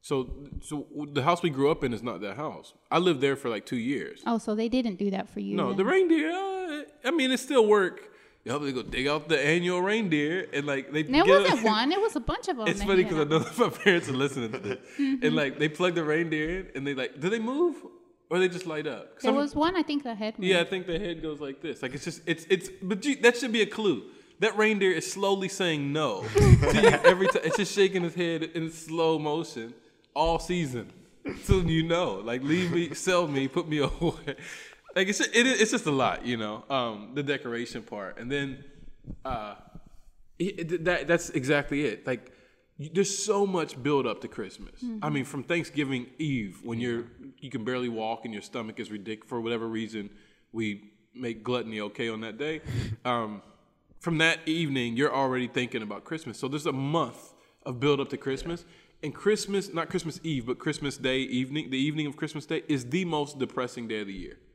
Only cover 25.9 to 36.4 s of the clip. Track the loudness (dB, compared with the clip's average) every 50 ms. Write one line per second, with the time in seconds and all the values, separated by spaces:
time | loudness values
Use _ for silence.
25.9 | -2 0 0 0 -2 -2 -6 0 4 6 10 10 10 10 10 4 6 8 8 8
26.9 | 8 10 8 8 8 8 4 2 2 2 0 2 2 2 0 0 4 4 4 4
27.9 | 4 0 -2 -2 -2 -2 -2 0 0 -2 -2 -4 -4 -6 -6 -6 -8 -12 -12 -6
28.9 | -2 2 2 4 2 2 0 -2 -2 -2 -4 -6 -8 -10 -10 -10 -12 -18 _ -20
29.9 | _ _ _ _ _ 0 2 2 2 0 0 -2 0 0 0 0 -2 -6 -6 -8
30.9 | -14 -20 -20 _ _ -14 _ -10 -10 -8 2 4 4 4 6 4 2 2 4 4
31.9 | 2 2 2 0 0 -2 -4 -4 -4 -2 2 2 2 2 2 2 2 0 0 0
32.9 | -4 -4 0 2 2 4 2 2 0 0 0 0 0 -2 -2 0 0 0 2 0
33.9 | 0 0 0 -2 -2 -2 -8 -10 -10 -10 -12 -14 -14 -16 -16 -18 -20 -20 _ -4
34.9 | 0 0 0 2 2 0 0 2 4 4 6 6 6 4 4 4 4 0 0 2
35.9 | 2 4 4 2 2 0 -2 -4 -4 -2